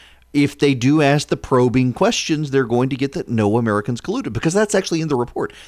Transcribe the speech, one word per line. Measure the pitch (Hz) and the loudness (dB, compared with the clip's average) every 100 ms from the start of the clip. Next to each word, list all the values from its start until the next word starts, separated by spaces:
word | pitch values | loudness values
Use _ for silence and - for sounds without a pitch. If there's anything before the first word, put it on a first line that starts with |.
| - - _ | -20 -20 _
if | 147 143 - | 0 0 2
they | 143 131 | 0 2
do | 127 156 | 2 4
ask | 139 147 - | 4 2 0
the | 131 | -6
probing | - 127 123 120 127 | 0 2 4 2 0
questions, | 113 196 - - 151 151 | 2 0 0 -2 -4 0
they're | 135 | -2
going | 120 120 131 | 0 0 0
to | 135 | -2
get | 135 | -4
that | 165 - | -6 -4
no | 113 104 113 | 0 2 2
Americans | 117 104 104 120 | 0 0 -2 -6
colluded, | - 240 214 | -4 -4 -4
because | 104 165 | -4 0
that's | 190 214 202 | 0 2 0
actually | 190 165 | -2 -4
in | 160 | -2
the | 131 | -2
report. | 120 - - - | -4 -6 -8 -10